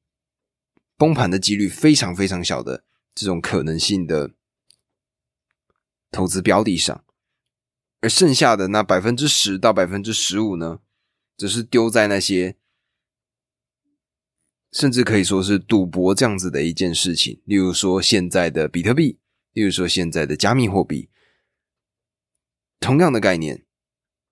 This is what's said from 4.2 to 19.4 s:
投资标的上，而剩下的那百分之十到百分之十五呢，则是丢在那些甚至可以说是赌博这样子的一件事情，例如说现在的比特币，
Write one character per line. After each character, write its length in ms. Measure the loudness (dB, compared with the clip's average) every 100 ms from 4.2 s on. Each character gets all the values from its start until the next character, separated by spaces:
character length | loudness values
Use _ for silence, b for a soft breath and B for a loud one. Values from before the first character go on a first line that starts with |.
| -4 _ _ _ _ _ _ _ _ _ _ _ _ _ _ _ _ _ _
投 160 | -4 -2
资 140 | 0
标 240 | 2 2
的 120 | 2 0
上， 280 | -2 -6 _ _ _ _ _ _ _ _ _ _
而 80 | -2
剩 260 | 2 4
下 220 | 4 2 2
的 120 | 0
那 140 | 0
百 180 | 2 0
分 160 | 0 0
之 120 | 0
十 300 | 0 0 2
到 140 | 2
百 140 | 2 0
分 160 | -2
之 100 | -4
十 280 | -4 -2 -2
五 160 | -2 -2
呢， 240 | -6 -10 _ _ _ _ _ -10
则 100 | -6
是 160 | -6
丢 280 | 0 2 4
在 160 | 2 2
那 120 | 2
些 380 | 0 -2 -2 -8 _ _ _ _ _ _ _ _ _ _ _ _ _ _ _ _ _ _ _ _ _
甚 180 | -2 0
至 140 | 2
可 140 | 2 2
以 60 |
说 180 | 2 0
是 160 | 0 -2
赌 260 | 2 0
博 300 | 2 0 0
这 100 | 2
样 140 | 0 -2
子 120 | -4
的 120 | -4
一 100 | -4
件 220 | -2 -2
事 200 | -2 -2
情， 260 | -2 -4 -6
例 120 | -2 0
如 160 | 2
说 280 | 0 0 0
现 300 | 2 0 0
在 180 | 0 0
的 200 | -2 -2
比 140 | -2
特 120 | 0
币， 240 | 2 0 -2 _ _